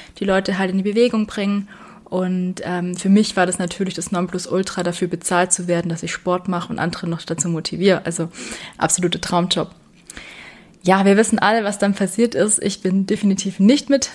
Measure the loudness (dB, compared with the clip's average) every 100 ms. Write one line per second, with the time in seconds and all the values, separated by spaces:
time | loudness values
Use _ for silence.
0 | -20 -4 0 2 2 0 0 0 0 2
1 | 2 2 -2 -2 -2 -2 -4 -12 -20 -20
2 | -6 -4 -2 0 -2 -4 -6 -4 -4 -2
3 | 4 4 4 2 2 0 -4 -4 -4 -4
4 | -4 -4 -4 -6 -2 -2 -2 -4 -4 -2
5 | -4 -4 -2 0 2 0 0 -2 -2 -4
6 | -6 -6 -2 -2 -2 -4 -4 -4 -4 -4
7 | -6 -6 -4 -4 -2 -4 -4 0 2 2
8 | 0 -4 -6 -8 -14 -14 -16 -4 -2 0
9 | 0 -2 -2 0 0 -2 -4 -10 _ _
10 | -20 -20 -18 -20 -20 -20 -20 _ 2 4
11 | 6 6 4 2 4 2 0 0 0 2
12 | 0 2 2 2 2 0 -2 -2 0 0
13 | 0 0 2 0 -2 4 6 6 4 0
14 | 0